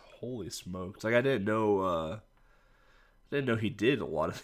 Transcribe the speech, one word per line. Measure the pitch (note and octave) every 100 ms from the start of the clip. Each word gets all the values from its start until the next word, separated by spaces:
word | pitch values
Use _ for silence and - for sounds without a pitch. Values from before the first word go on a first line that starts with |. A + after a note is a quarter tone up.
| - -
holy | A#2+ A#2+ D#2
smokes. | - F2+ F#2 F#2 -
Like, | A2
I | A#2+
didn't | C3+ A#2+ G#2
know, | A2 G#2+ G2
uh, | F#2 E2 D#2+ A2 - _ _ _ _ _ _ - _ _ _
I |
didn't | C#3 B2+
know | A2
he | A2
did | G#2 A2+ B2+
a | D2
lot | D#2 E2+
of | -